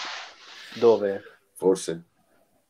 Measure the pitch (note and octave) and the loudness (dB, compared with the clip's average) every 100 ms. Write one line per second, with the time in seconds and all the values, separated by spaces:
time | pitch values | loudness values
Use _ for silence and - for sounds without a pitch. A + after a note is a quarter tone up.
0 | - - - - - - - A2+ A#2 G#2 | -8 -12 -16 -20 -20 -20 -18 2 4 4
1 | G2+ G2 - - _ - F2+ F#2 - E2+ | 2 -4 -10 -20 _ 0 0 2 -2 -10
2 | - _ _ _ _ _ | -12 _ _ _ _ _